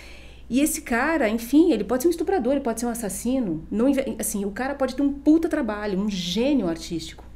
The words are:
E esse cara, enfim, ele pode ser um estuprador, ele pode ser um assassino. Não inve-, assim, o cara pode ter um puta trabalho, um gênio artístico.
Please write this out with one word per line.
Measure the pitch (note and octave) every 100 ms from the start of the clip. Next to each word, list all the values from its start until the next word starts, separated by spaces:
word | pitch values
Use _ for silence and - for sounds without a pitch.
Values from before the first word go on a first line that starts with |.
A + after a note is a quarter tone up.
| - - - - -
E | A#3+
esse | D4+ D#4+
cara, | - A#3 D4 E4 A3
enfim, | A3+ - C#4+ F4
ele | A3+ G#3
pode | B3+
ser | E4+
um |
estuprador, | E4 E4 G4 A#3+
ele | C#4
pode | C4 A3+
ser | A#3+
um |
assassino. | A3+ F#3+ - A#3 C4 G#3+ D#3 -
Não | G3+ C4
inve-, | C4+ - G3+
assim, | G#3+ G3+
o | G3+
cara | G3+ C4 C#4
pode | C4
ter | C4
um | C#4+
puta | C#4+ D4 D#4+ E4
trabalho, | D4+ A#3 G#3 G#3+ F#3
um | G#3
gênio | G3 F3 F3+ C4 C#4+ F3+
artístico. | E3 - E3 - - -